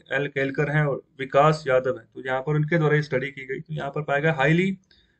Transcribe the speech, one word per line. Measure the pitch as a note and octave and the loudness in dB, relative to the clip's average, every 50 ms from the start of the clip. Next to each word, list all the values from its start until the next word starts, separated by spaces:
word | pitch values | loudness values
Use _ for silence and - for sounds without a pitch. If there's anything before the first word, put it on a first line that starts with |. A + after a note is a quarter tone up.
| - - - | -4 -4 -4
एल | C3+ C#3+ C#3+ | -2 -2 -2
केलकर | - C#3 C3+ C#3 C#3 - D3+ C#3+ | -2 -2 -2 -2 0 -2 -2 0
हैं | C#3+ D#3 D3+ | 0 0 0
और | C#3+ C3 - - _ _ - | 0 0 -4 -6 _ _ -10
विकास | C3+ C3+ - C#3 C#3+ D#3 D#3+ D#3 D#3 | -6 0 4 6 6 6 4 2 0
यादव | C#3+ B2+ B2+ B2+ C3+ B2 A2+ | 2 2 2 2 0 -2 -4
हैं। | - _ - | -6 _ -16
तो | C3 B2+ | -12 -6
यहाँ | C3+ C3 C3 | -4 -4 -4
पर | C3+ D3+ D3+ | -2 -2 0
उनके | D3+ D3+ D3+ E3+ E3+ | 0 0 2 2 2
द्वारा | D#3 D3 D3+ | 4 4 4
ये | D3+ D3 | 2 0
study | - - B2+ C3+ | 0 -2 -4 -4
की | C#3+ C#3 C#3 C3 | -4 -10 -10 -10
गई। | C3 C3+ C#3+ | -10 -10 -10
तो | E3 - D#3 | -8 -10 -10
यहाँ | D3+ C#3+ C#3 | -8 -8 -8
पर | C#3 D#3 D3+ | -6 -6 -4
पाया | - C#3 C#3+ | -2 -2 0
गया | D3 E3 D#3+ C#3+ | 0 0 0 2
highly | C3 C#3+ D#3+ E3+ F#3 G3 G3 - _ _ _ _ _ _ _ _ | 2 4 4 4 2 0 -2 -6 _ _ _ _ _ _ _ _